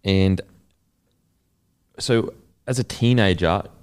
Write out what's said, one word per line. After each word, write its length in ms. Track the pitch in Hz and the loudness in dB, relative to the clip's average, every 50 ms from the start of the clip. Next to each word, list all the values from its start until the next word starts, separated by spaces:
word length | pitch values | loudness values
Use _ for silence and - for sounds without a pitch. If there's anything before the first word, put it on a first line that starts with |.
| - | -4
and 380 | 98 95 95 95 95 95 90 - - - _ _ _ _ _ _ _ _ _ _ _ _ _ _ _ _ _ _ _ _ _ _ _ _ _ _ _ _ - | -2 0 2 2 2 0 -2 -4 -10 -20 _ _ _ _ _ _ _ _ _ _ _ _ _ _ _ _ _ _ _ _ _ _ _ _ _ _ _ _ -12
so 360 | - - 123 113 - - - - _ _ _ _ _ - | -4 -2 0 0 0 -2 -8 -16 _ _ _ _ _ -6
as 100 | 131 123 | -6 -4
a 60 | 120 | -6
teenager, 800 | - - - 117 120 123 123 104 95 90 82 90 80 85 101 - - - - | -6 -4 -2 0 2 2 4 4 2 2 2 0 0 0 -2 -4 -8 -16 -20